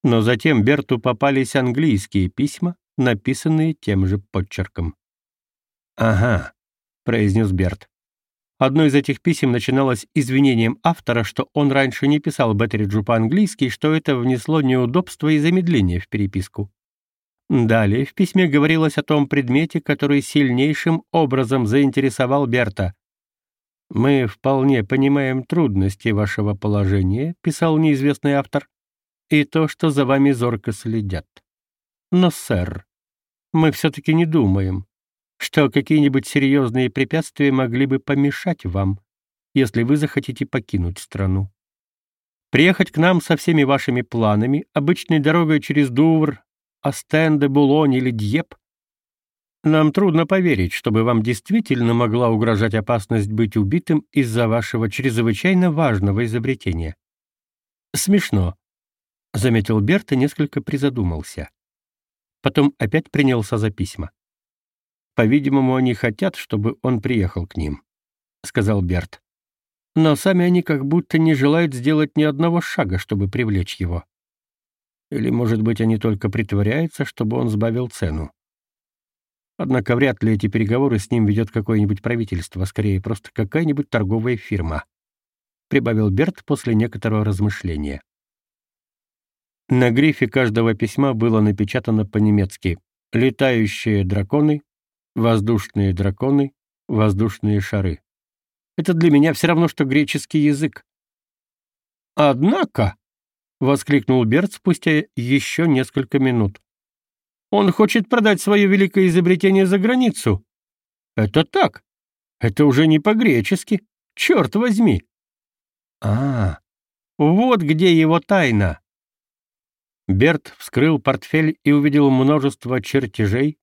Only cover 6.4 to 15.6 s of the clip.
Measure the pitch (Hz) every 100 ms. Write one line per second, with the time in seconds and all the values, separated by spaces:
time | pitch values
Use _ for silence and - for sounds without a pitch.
6.4 | - _ _ _ _ _ - 113 104 98
7.4 | 107 92 90 - - _ _ _ _ _
8.4 | _ _ 131 139 156 139 139 127 - 165
9.4 | 131 120 113 131 135 120 - 156 123 135
10.4 | 139 117 113 - 165 170 - 120 107 -
11.4 | - - 143 135 135 - 139 147 151 -
12.4 | 120 104 113 110 104 107 104 117 110 170
13.4 | 208 - 131 - 151 156 156 135 120 127
14.4 | - 156 135 127 123 151 180 - 151 156
15.4 | 151 180